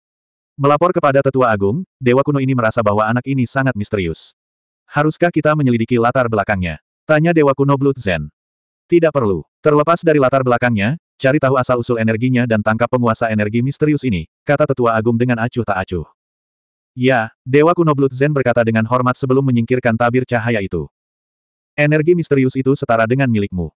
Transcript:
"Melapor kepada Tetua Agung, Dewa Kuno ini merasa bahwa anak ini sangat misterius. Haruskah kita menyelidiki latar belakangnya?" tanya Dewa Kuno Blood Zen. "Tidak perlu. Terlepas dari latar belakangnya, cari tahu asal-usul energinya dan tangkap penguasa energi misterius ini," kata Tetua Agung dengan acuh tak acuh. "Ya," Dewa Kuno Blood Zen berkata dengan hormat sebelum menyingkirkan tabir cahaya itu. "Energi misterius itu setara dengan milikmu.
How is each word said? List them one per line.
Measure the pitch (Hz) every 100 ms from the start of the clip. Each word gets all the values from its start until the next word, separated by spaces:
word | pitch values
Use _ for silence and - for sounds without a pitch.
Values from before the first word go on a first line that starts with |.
| _ _ _ _ _ -
"Melapor | 139 147 - 185
kepada | 151 135
Tetua | 135 131 123
Agung, | 104 98 156 190 -
Dewa | 123 127
Kuno | 139 139
ini | 131 127
merasa | 110 120
bahwa | 107 104
anak | 110 120 131
ini | 135
sangat | 117 135 131 101
misterius. | 101 101 87 78 - - _ _ _ _ _
Haruskah | 147 151 - 175
kita | 160 151 151
menyelidiki | 131 117 113 123
latar | 117 131 120
belakangnya?" | 110 98 101 90 76 _ _
tanya | - 151 165 165
Dewa | 143
Kuno | 135 139 135
Blood | 139 135
Zen. | 98 85 76 - _ _ _ _ -
"Tidak | 175 160
perlu. | 143 107 85 - _
Terlepas | 156 147 151 175 160
dari | 151
latar | 127 135 127
belakangnya, | 120 123 110 110 165 _ -
cari | 135 151
tahu | 131 135
asal-usul | 123 123 117 117
energinya | 113 110 127 123 120
dan | 110
tangkap | 107 110 120
penguasa | 127 117 110 113
energi | 107 104 117
misterius | 131 - 151 147 131
ini," | 90 80 _ -
kata | 143 151
Tetua | 131 117 113
Agung | 110 117
dengan | 127 117
acuh | 117 123 107
tak | 95
acuh. | 95 87 76 _ _ _ _ _ _ _ _ 127
"Ya," | 127 123 110 _
Dewa | 127 143 160 175
Kuno | 165
Blood | 139 139 127
Zen | 143
berkata | 143 123 120
dengan | 113 113 113
hormat | 123 123 123
sebelum | 131 135
menyingkirkan | 135 120 113 127 120 113
tabir | 120 127
cahaya | 127 120 117 110
itu. | 95 85 71 _ _ _ _ _ _ _ _ -
"Energi | 147 151 151 175
misterius | 156 139 131 131
itu | 131
setara | 143 131 113
dengan | 110 131 135
milikmu. | 110 101 90 78